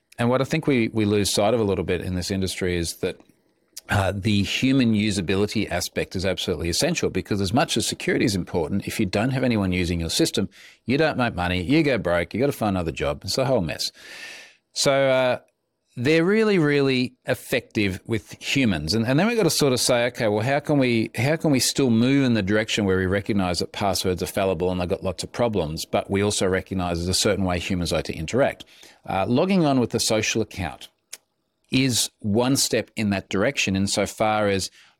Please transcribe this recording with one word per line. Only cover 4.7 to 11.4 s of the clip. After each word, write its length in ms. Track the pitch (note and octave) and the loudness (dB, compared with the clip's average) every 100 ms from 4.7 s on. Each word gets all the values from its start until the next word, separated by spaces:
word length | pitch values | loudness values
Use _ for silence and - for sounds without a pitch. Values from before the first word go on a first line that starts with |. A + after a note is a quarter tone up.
| C3+ A#2 G#2+ | 4 4 2
usability 760 | G#2+ F#2+ E2 F#2+ G#2 A2 F2+ | 2 0 0 0 0 0 -2
aspect 460 | F2 - - F#2 F#2+ | -4 -4 -4 -6 -4
is 100 | F#2 | -2
absolutely 440 | F2 - F2 F2 | -2 -4 -2 -2
essential, 420 | E2 D3 F3 F2 | 0 0 0 -2
because 280 | F#2+ - G#2 | -2 -2 -2
as 140 | G2 | 0
much 240 | A#2 D#3+ - | 0 0 -2
as 80 | - | -2
security 400 | - - - B2+ | -4 -4 0 0
is 100 | G2 | 0
important, 520 | E2 F#2 D2+ G2 - | -2 -4 -2 -4 -4
if 120 | - | -4
you 60 | G2+ | -2
don't 240 | G2+ B2 | 0 0
have 140 | C3 | 0
anyone 280 | C3 A2 G2 | 0 0 0
using 280 | F2+ E2+ F2 | 0 0 -2
your 100 | E2 | -2
system, 400 | - E3 - G2+ - - - - | 0 0 0 -4 -6 -20 -12 -4
you 120 | C#3 | 0
don't 200 | D#3 B2 | 0 0
make 180 | A#2+ | -2
money, 260 | F2 | -2